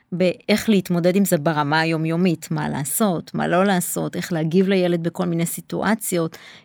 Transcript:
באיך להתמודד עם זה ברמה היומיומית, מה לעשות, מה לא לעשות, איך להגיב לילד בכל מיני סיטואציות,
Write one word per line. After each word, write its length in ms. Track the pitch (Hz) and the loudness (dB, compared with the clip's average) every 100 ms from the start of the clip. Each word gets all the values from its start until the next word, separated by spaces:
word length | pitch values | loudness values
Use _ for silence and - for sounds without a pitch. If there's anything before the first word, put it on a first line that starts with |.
| - | -10
באיך 560 | 170 180 - - 208 - | 0 0 0 -2 0 2
להתמודד 480 | 202 - 175 175 190 | 2 2 2 2 2
עם 80 | |
זה 140 | 196 170 | 2 2
ברמה 420 | 156 151 143 156 | 0 0 2 2
היומיומית, 680 | 165 160 160 165 185 160 - | 2 0 0 2 2 0 -2
מה 180 | 156 151 | -4 -4
לעשות, 680 | 143 143 - 214 156 151 | -4 -4 0 0 0 -4
מה 140 | 165 151 | -4 0
לא 160 | 170 | 2
לעשות, 520 | 196 185 - 170 156 175 | 2 0 -2 -4 -4 -6
איך 160 | - | -4
להגיב 360 | 165 160 180 190 | -2 0 2 4
לילד 340 | 196 175 175 | 2 2 0
בכל 240 | 165 - 180 | -2 -4 -2
מיני 200 | 165 165 | -2 -2
סיטואציות, 920 | - - 170 - 220 - 170 160 - - - | -6 -8 -4 -2 -2 -2 -2 -2 -6 -20 -20